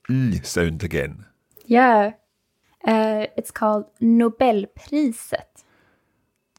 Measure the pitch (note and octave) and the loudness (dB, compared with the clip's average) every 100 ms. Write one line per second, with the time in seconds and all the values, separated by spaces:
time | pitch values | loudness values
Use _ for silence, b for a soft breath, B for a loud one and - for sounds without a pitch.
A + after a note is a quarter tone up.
0 | - C3 B2+ F2 - - E2+ D#2+ F2 D#2 | -4 -2 0 -2 -4 -2 -2 -4 -6 -6
1 | C2+ - - _ _ _ - A#3 B3+ A3 | -6 -10 -20 _ _ _ 0 4 4 4
2 | G#3 A3 _ _ _ _ _ _ - A3 | 2 -4 _ _ _ _ _ _ -2 0
3 | A3 G#3+ G#3+ - A3+ - G#3+ G#3+ G#3 _ | 0 -2 -6 -8 -10 -4 -2 -2 -6 _
4 | A#3 A#3 A#3 A3+ C4 G#3+ G3+ - - D4 | 2 4 2 2 2 2 -2 -12 -6 -2
5 | C#4+ A3+ - - - _ _ _ _ _ | -2 -4 -8 -10 -10 _ _ _ _ _
6 | _ _ _ _ _ | _ _ _ _ _